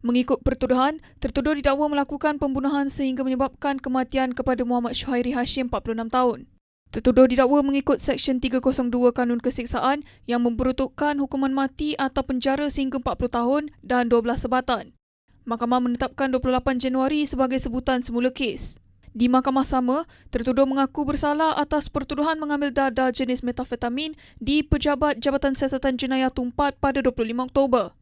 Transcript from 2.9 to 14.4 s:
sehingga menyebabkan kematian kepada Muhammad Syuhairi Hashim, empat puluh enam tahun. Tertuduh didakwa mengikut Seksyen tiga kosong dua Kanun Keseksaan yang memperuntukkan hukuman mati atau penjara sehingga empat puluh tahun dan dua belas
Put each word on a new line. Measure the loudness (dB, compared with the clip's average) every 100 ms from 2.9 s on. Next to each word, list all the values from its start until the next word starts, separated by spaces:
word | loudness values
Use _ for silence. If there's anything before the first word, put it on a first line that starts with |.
sehingga | -2 -4 -2
menyebabkan | -2 0 -2 -2 -4 -4
kematian | -2 -2 0 -2 -2 -2
kepada | -2 0
Muhammad | 0 0 -2
Syuhairi | -6 -2 -2 -2
Hashim, | -2 -2 -4 -4
empat | -4 -4
puluh | -6
enam | -2
tahun. | 2 2 0 -10 _ _ _ _
Tertuduh | 0 4 8 8
didakwa | 8 6 6
mengikut | 4 0 2 0
Seksyen | 0 -2 0 -2
tiga | 0 0
kosong | 0 0 -2
dua | 4 2
Kanun | 2 -2 0
Keseksaan | -2 -4 -6 -2 0 0 -4 -18 -4
yang | 0 0
memperuntukkan | 0 -2 0 -4 -2 -2 0
hukuman | -2 0 0
mati | 0 -2 -2 -6 -2
atau | -2 -2
penjara | -2 -2 0 0 -2
sehingga | -2 -4 -2
empat | -4 -4
puluh | -2
tahun | 0 2 0 -2 -14
dan | -2 0 4
dua | 2
belas | 2 -2